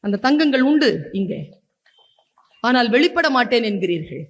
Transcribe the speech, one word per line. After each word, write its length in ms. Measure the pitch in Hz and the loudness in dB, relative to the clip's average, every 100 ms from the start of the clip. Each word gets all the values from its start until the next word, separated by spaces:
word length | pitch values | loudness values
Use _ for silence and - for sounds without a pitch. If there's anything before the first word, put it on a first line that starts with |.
அந்த 160 | 202 202 | -4 -2
தங்கங்கள் 440 | 254 294 311 262 | 2 2 2 2
உண்டு 260 | 262 302 277 156 143 | 2 4 2 0 -6
இங்கே, 280 | 196 190 - 143 - _ _ _ _ _ _ _ _ _ _ | -6 -4 -6 -12 -18 _ _ _ _ _ _ _ _ _ _
ஆனால் 260 | 233 254 233 | 0 2 2
வெளிப்பட 380 | 240 349 339 320 | 2 2 2 0
மாட்டேன் 380 | 262 240 240 226 | 0 0 0 0
என்கிறீர்கள் 540 | 196 180 170 151 143 | -2 -2 -4 -6 -12